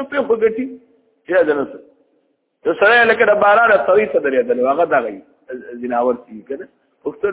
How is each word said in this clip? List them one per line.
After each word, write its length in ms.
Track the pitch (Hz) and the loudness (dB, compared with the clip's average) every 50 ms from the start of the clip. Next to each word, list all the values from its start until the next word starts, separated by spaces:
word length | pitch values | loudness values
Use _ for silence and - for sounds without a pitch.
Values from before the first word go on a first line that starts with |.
روپۍ 260 | 269 - 285 277 233 | -2 -6 -6 -6 -2
خو 100 | 190 233 | -2 0
ګټي، 300 | 214 220 220 - 233 254 - - - _ _ _ _ _ _ _ _ _ - | 0 0 0 0 -2 -8 -8 -10 -16 _ _ _ _ _ _ _ _ _ -2
یا 140 | 175 185 | 0 2
د 80 | 165 151 | 2 2
نه 140 | 143 143 135 | 0 -2 -4
څه. 140 | - - - - - _ _ _ _ _ _ _ _ _ _ _ _ _ _ _ | -8 -10 -18 -20 -20 _ _ _ _ _ _ _ _ _ _ _ _ _ _ _
یو 80 | 151 170 | -4 0
سړی 320 | 156 190 214 233 240 233 226 | 2 4 4 4 4 4 2
لکه 140 | 220 - - | 2 2 2
د 140 | 208 208 - 202 | 2 2 4 4
بارانه 320 | 202 208 226 233 226 208 | 4 4 4 4 4 2
تری 300 | 185 - 190 185 208 214 | 2 2 2 2 2 2
ته 120 | - - 170 | 0 -2 -2
درېدلی 420 | 143 139 131 127 120 123 120 123 | -2 0 0 0 0 0 -2 0
و، 80 | 123 131 | 0 0
هغه 160 | 139 160 175 | 0 0 0
دغه 260 | 156 151 135 117 110 | 0 0 -2 -2 -4
وي، 120 | 101 92 - _ _ _ _ - 127 127 - 117 120 120 | -10 -12 -18 _ _ _ _ -16 -16 -14 -14 -16 -14 -10
ځناور 320 | 123 123 120 120 123 127 120 | -8 -4 -2 0 0 0 -2
چې 180 | 123 - - | -4 -8 -18
وي 100 | 110 107 101 - | -20 -20 -12 -12
که 80 | 139 | -12
نه، 120 | 160 190 - _ _ _ _ _ _ _ | -12 -12 -20 _ _ _ _ _ _ _
پښتو 220 | 151 147 - 196 202 | -10 -8 -4 -6 -4